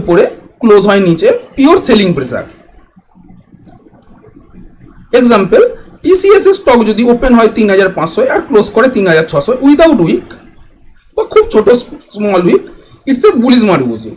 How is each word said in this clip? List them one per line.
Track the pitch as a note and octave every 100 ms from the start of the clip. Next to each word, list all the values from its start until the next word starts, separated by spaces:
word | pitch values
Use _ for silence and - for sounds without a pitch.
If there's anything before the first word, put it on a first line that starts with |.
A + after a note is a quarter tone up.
উপরে, | E3+ E3+ B4 - - _
ক্লোজ | A3+ G#3 G3+
হয় | G3 F#3
নিচে, | E3 G#3+ - - -
পিওর | C#4 F4+ -
সেলিং | A3 F#3 C#3
প্রেশার। | B2 A2 E2 - _ - _ _ _ _ - - _ - - - _ _ _ - - - - - - - - - - B3
এক্সাম্পল, | A#3+ A3 - A3 B4 - - -
টিসিএস | D#4 F#4 G4 G4 F#4+
এর | F#4+
স্টক | - A#3+ G#3+
যদি | G#3 A#3+
ওপেন | A#3+ C4 A#3+
হয় | A3 -
তিন | G#3
হাজার | F#3+ F#3+ F3+
পাঁচশো | D#3+ - C4
আর | G4 -
ক্লোজ | G#3+ -
করে | A3 C4 A3+
তিন | F#3
হাজার | D#3+ D#3+
ছশো | D3+ G#3 B3+ C4+
without | D4 E4 A#3 E3+
wick | F4+ - - - - - _ - - _ -
বা | G#4+
খুব | G#4+ G#4+
ছোট | A3 G3+ B3 - - -
স্মল | G3+ G#3 F#3 F3+
উইক, | F#4+ - - - - -
it's | B3+ G#4+
a | C4
bullish | B3 B3 G#3+
মারুবোজু। | D#3+ B2 A2 G#2+